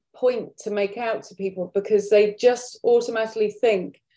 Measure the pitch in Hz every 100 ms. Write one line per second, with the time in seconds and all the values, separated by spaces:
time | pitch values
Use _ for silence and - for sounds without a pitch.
0 | _ - 254 233 160 - 208 202 196 240
1 | 233 - - 196 190 190 180 196 202 208
2 | 196 208 208 208 247 240 - - 233 240
3 | 233 226 220 226 208 - 226 190 - -
4 | _